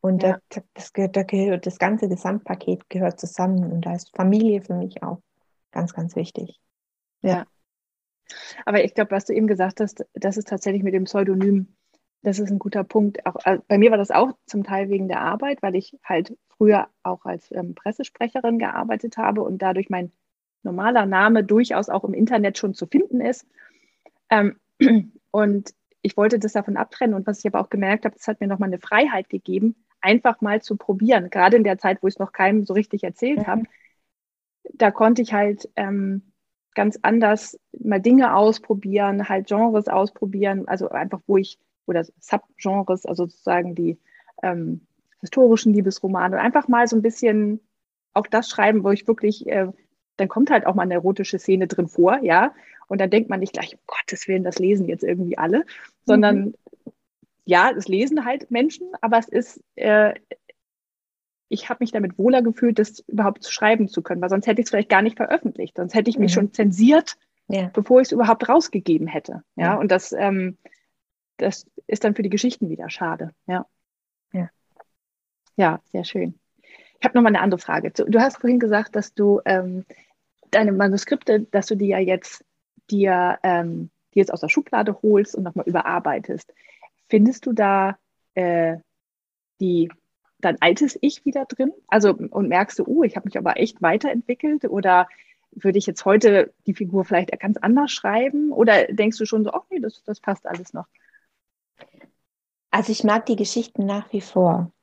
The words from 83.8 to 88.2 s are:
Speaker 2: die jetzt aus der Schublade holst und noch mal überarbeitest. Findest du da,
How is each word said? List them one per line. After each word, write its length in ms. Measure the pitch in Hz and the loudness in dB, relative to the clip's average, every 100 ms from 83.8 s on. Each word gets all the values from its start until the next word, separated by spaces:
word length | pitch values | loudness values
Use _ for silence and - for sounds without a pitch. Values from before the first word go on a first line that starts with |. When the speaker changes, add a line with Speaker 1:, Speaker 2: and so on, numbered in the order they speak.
| 165 _ _ | -10 _ _
Speaker 2:
die 60 | - | 0
jetzt 140 | 190 | 0
aus 80 | 165 | 0
der 80 | 156 | -2
Schublade 480 | - 294 233 214 202 | -2 0 -2 -2 0
holst 340 | 214 208 208 - | 2 4 2 -4
und 80 | |
noch 120 | 180 175 | -6 -6
mal 100 | - | -4
überarbeitest. 840 | 175 - 175 160 170 - 170 - _ _ _ - _ _ | -2 -2 -4 -2 -4 -6 -12 -12 _ _ _ -20 _ _
Findest 360 | 220 214 262 - | 4 4 2 -4
du 80 | |
da, 440 | 226 202 196 190 196 _ _ | 0 2 2 0 -4 _ _